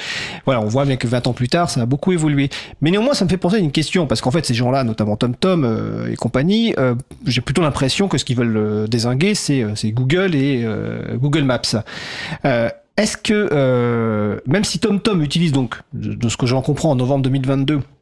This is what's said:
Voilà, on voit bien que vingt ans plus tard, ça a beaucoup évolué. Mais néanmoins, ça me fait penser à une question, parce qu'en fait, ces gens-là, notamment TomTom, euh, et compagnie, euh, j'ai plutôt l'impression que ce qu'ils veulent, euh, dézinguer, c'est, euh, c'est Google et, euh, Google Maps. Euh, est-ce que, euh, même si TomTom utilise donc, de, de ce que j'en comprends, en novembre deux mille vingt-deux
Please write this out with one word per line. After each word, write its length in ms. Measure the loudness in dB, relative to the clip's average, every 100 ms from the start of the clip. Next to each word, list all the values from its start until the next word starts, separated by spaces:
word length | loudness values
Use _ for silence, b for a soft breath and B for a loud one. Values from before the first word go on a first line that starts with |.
| B B B B -2
Voilà, 160 | 0
on 60 | 2
voit 180 | 2 2
bien 100 | 0
que 100 | 0
vingt 200 | 0 -2
ans 80 |
plus 140 | -2 0
tard, 200 | 0 0
ça 140 | 0
a 40 | 0
beaucoup 260 | 0 0
évolué. 360 | 2 2 2 0 B B -2
Mais 100 | 2
néanmoins, 220 | 2 2
ça 140 | 2 0
me 40 |
fait 60 | 0
penser 200 | 2 2
à 40 |
une 120 | 0
question, 340 | 0 0 0 0
parce 160 | 0
qu'en 80 | 0
fait, 160 | 0 0
ces 80 |
gens-là, 300 | 0 2 0
notamment 320 | 0 0 -2 0
TomTom, 480 | -2 0 0 2
euh, 460 | 2 0 -2 -4 -6
et 60 | -4
compagnie, 560 | -2 0 2 2 2 2
euh, 160 | 0 0 -6 -8 -4
j'ai 160 | -2
plutôt 180 | -2 0
l'impression 480 | 0 2 0 0 0
que 80 | 0
ce 80 |
qu'ils 140 | 0 0
veulent, 180 | 2 2
euh, 300 | 0 0 0
dézinguer, 480 | 0 0 2 0
c'est, 280 | 0 0 0
euh, 120 | 0
c'est 180 | -2 -2
Google 420 | 0 2 2 2
et, 280 | 2 2 0
euh, 520 | -2 -2 -4 -6 -6 -2
Google 260 | 0 2
Maps. 160 | 2 0 0 -2 B B B B B -4
Euh, 240 | 0 0 0 -4 _ -2
est-ce 200 | -2 -2
que, 320 | 0 0 2
euh, 880 | 2 2 2 2 0 0 0 -2 -2 0
même 160 | 0
si 160 | 0 0
TomTom 440 | 0 0 2 0
utilise 260 | 0 2 2
donc, 300 | 2 0 -6 -12
de, 220 | -8 -6
de 140 | -2 -2
ce 80 | 0
que 100 | 0
j'en 160 | 2
comprends, 280 | 0 0 2
en 40 |
novembre 300 | 2 2 2
deux 60 | 2
mille 140 | 0
vingt-deux 360 | 0 0 0 0 -4 _